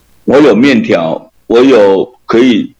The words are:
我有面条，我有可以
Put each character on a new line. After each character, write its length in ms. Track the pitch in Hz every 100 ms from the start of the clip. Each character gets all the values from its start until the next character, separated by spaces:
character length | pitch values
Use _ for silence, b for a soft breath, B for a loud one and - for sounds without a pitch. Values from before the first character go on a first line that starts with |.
| _ _
我 140 | - 135
有 160 | 151
面 260 | 104 139 117
条， 480 | 113 90 80 - - _ -
我 160 | 117
有 500 | 135 117 101 95 - _ -
可 120 | 113
以 340 | 127 104 - _